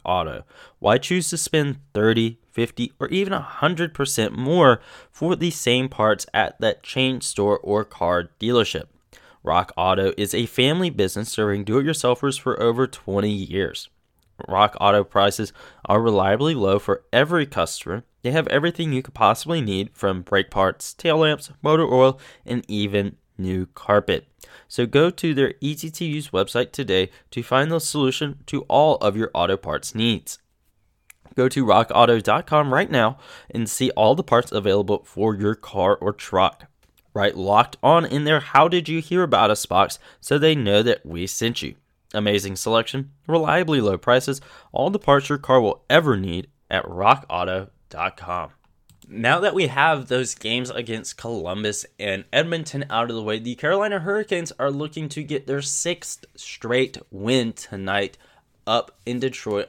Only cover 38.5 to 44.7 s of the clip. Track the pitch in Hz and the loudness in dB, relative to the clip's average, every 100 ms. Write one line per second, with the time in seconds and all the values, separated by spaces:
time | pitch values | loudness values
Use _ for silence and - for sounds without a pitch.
38.5 | 135 165 175 156 160 156 180 165 117 107 | 4 4 2 -2 -6 -2 -2 2 2 2
39.5 | 104 - 92 92 - - _ - 143 160 | 2 0 2 2 -2 -18 _ -2 2 4
40.5 | 151 101 104 117 - 71 85 95 - 117 | 2 2 4 4 0 -4 -8 -8 -4 -4
41.5 | 120 69 - _ _ _ 107 104 101 98 | -4 -10 -12 _ _ _ -4 0 0 -2
42.5 | 95 110 113 - 135 139 _ - 165 156 | -6 0 0 0 -6 -8 _ -2 0 2
43.5 | 165 160 143 104 92 - 127 139 135 - | 0 2 2 2 2 2 2 2 -6 -10
44.5 | - _ | -20 _